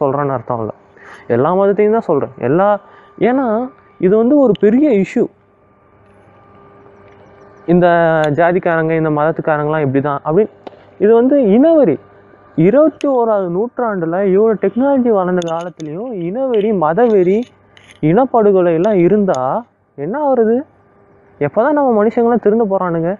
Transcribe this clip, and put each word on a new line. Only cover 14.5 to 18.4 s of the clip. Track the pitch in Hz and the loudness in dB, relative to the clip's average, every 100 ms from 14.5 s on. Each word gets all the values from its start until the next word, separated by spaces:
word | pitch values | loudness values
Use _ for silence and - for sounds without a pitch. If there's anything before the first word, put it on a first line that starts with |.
| 208 | 0
டெக்னாலஜி | 196 226 269 277 240 | -2 -2 0 0 0
வளர்ந்த | 208 180 180 170 | 0 0 -2 -4
காலத்துலயும் | 165 175 - 156 160 247 214 | -6 -10 -12 -12 -12 -10 -8
இனவெறி, | 170 214 269 226 202 202 | -8 -6 -2 -2 0 0
மதவெறி, | 151 170 240 208 180 208 254 _ _ - - - | 0 0 2 2 2 0 -4 _ _ -20 -20 -4
இனப்படுகொலை | 151 185 262 240 | 0 2 2 2